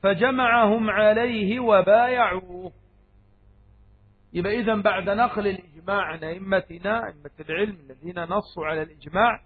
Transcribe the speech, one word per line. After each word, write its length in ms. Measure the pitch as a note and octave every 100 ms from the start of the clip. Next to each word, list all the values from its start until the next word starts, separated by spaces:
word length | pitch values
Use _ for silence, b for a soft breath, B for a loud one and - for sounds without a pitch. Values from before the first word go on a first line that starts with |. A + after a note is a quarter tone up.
فجمعهم 840 | G3 F#3+ A#3+ C4 B3 A#3 G#3+ A3 A3
عليه 680 | G3 G#3+ G#3+ A#3+ A#3 G3 A#3+
وبايعوه. 1120 | A#3+ G3+ F3+ G#3+ B3 B3+ A3 F#3 F#3 F3+ F#3 - _ _ _ _ _ _ _ _ _ _ _ _ _ _ _
يبقى 260 | E3+ F3+ A3+
إذن 220 | A3 G#3+
بعد 280 | G3+ F#3+ F#3
نقل 380 | G3+ - - G3+
الإجماع 540 | F#3 - D3+ E3+ G3+
عن 220 | F3 D#3+
أئمتنا، 840 | D#3 F3 G3 G3 F3+ E3+ F#3 A3 A3
أئمة 240 | D#3 D3 _
العلم 380 | D#3 D#3+ G#3+ F#3 C#3
الذين 300 | C3 D#3+ F3+
نصوا 460 | E3+ F#3+ - - D#3
على 160 | D#3+
الإجماع 600 | D#3 D#3 D3+ E3+ A#3 A3